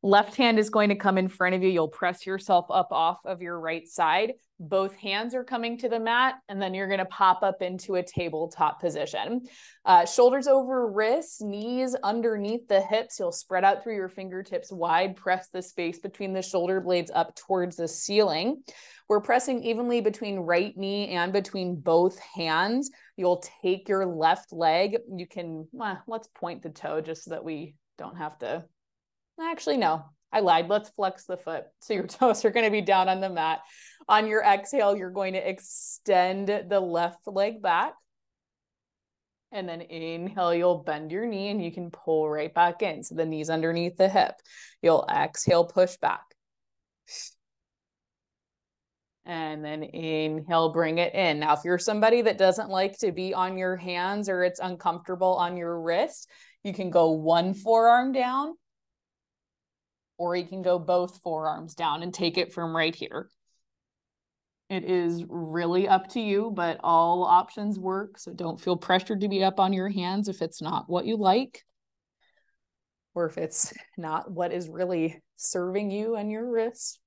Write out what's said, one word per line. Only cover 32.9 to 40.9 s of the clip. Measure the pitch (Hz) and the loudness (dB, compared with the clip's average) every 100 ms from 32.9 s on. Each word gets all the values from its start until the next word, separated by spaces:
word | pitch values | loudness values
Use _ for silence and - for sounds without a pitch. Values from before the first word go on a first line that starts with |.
| 190 185 | 4 4
on | 190 | 2
the | 190 | -2
mat. | 175 160 160 - - - - - | -2 -2 -2 -8 -20 -20 -20 2
On | 214 220 | 4 4
your | 214 | 2
exhale, | 208 202 202 277 202 202 | 4 4 2 2 2 2
you're | 185 | -2
going | 185 190 | -4 -4
to | 185 - | -2 -4
extend | 190 - - - - - 185 180 190 196 | -6 -10 -12 -12 -14 2 4 4 0 -2
the | 208 175 196 | -2 0 0
left | 185 170 170 - - | 0 0 -2 -4 -8
leg | 170 202 220 | -2 -2 -2
back. | 190 170 254 - _ _ _ _ _ _ _ _ _ _ _ _ _ _ _ | 0 0 0 -6 _ _ _ _ _ _ _ _ _ _ _ _ _ _ _
And | 214 185 | -10 -8
then | 170 | -10
inhale, | 165 165 165 165 180 208 175 | -12 -10 -10 -8 -8 -2 0
you'll | 170 175 180 | 4 4 2
bend | 147 | -2